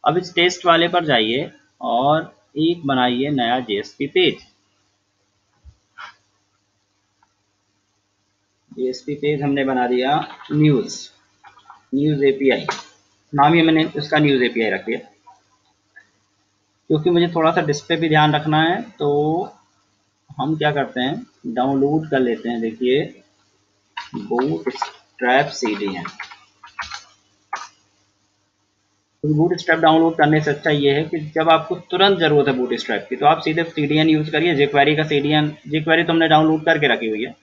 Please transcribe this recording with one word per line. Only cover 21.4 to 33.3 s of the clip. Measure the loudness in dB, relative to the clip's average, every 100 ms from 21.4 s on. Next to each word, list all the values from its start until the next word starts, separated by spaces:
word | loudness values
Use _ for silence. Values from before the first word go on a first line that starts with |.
| -8
Download | -2 0 0 0 0 -2
कर | -2
लेते | 0 -2 -6
हैं, | -6
देखिए | -6 -4 0 0 -2 -12 _ _ _ _ _ _ _ -18 -14 -14
बूटस्ट्रैप | -6 -2 -2 -4 -6 -8 -12 -12 _ -6 0 0 0
सीडीएन। | -4 -6 -4 -6 -8 -12 -14 -20 -20 _ _ -20 -16 -14 -16 -20 _ _ _ _ -14 -14 _ _ _ _ _ _ _ _ _ _ _ _ _ _ _
तो | -2 0
बूटस्ट्रैप | 0 -2 -2 2
download | 4 4 2 2
करने | 2 2
से | 0
अच्छा | -2 -2
ये | 2 2
है | 2
कि | -2 -6 -6 -2
जब | 2
आपको | 2 2 -10 -6
तुरंत | 2 2 4
ज़रूरत | 4 4 2
है | 0
बूटस्ट्रैप | -2 -4 -4 -6 -4
की, | 0
तो |
आप | 2